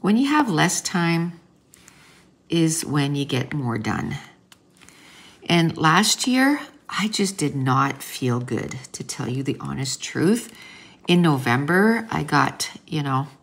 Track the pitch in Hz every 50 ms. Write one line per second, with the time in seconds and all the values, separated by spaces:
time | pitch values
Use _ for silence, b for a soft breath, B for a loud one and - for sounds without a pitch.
0 | - 196 214 233 277 277 302 302 294 233 175 - 156 180 - - - - - 180
1 | 170 170 170 165 170 175 170 - _ _ _ _ _ b b b b b b b
2 | b b b b b b b _ _ _ 165 170 165 160 160 - - - 135 147
3 | 139 139 143 143 139 139 143 123 127 - - 147 131 120 113 113 107 110 - -
4 | - - 143 139 - - _ _ _ _ - _ _ _ B B B B B B
5 | B B B B B B B B B - 170 170 165 165 160 - 160 156 160 185
6 | 214 214 - - - 254 247 254 262 277 294 294 - - - - _ - - 180
7 | 190 214 214 - 202 190 - - 151 143 135 139 131 135 131 135 139 139 139 -
8 | - - - - 139 123 120 123 123 127 117 117 - - - 127 - - - -
9 | - - - - 127 123 123 135 135 139 - - 147 143 139 131 135 135 - -
10 | - - - 131 147 180 226 240 - - B B B B B B B B B B
11 | B - 175 175 170 160 147 131 127 123 117 131 143 147 175 185 202 220 226 226
12 | 220 - - 160 151 147 147 143 135 135 - - - - - - _ - 170 156
13 | 143 139 131 131 143 - - _